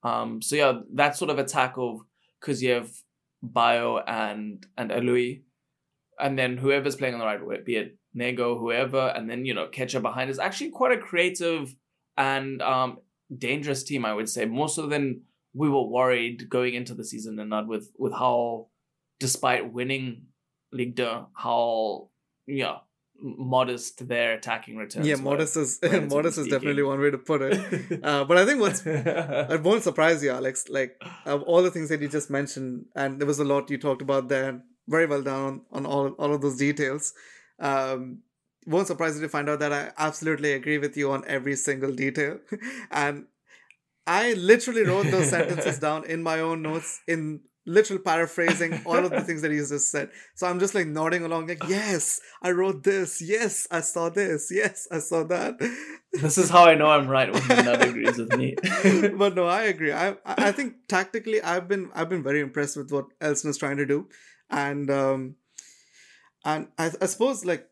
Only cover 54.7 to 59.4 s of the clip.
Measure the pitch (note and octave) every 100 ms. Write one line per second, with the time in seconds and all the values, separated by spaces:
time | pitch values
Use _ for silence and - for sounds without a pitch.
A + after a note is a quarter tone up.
54.7 | - - E3 D3+ E3 D#3 F3 - A#3+ A#3+
55.7 | B3 D4+ - _ D#3+ D3+ D3 F3+ F3 E3+
56.7 | D#3+ D3+ D3+ C3+ C3+ A#2+ A2+ B2+ B3 B3
57.7 | A#2+ B2+ - A2+ A#2 A2+ B2+ C3 - -
58.7 | - G3 F#3+ G3+ G3+ G3+ F3+